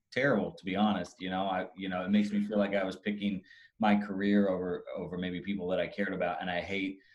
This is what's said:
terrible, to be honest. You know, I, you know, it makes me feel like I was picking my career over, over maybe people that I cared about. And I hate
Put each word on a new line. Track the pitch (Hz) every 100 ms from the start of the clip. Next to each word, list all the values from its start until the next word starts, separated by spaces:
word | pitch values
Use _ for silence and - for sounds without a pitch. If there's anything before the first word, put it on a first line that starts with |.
| _
terrible, | 123 139 107 85
to | -
be | 92 92
honest. | 107 95 87 -
You | 92
know, | 92
I, | 98 92 - -
you | 98
know, | 90
it | 92
makes | 104 101
me | 104
feel | 101 104
like | 98
I | 98
was | 92 -
picking | 104 101 101 95 - - - -
my | 110 104
career | 104 95 101 101 98
over, | 92 90 87 - 71
over | 80 90
maybe | 90 90
people | 90 101 90
that | 92
I | 85
cared | - 95
about. | 92 87 85
And | 92
I | 87
hate | 87 98 95 - _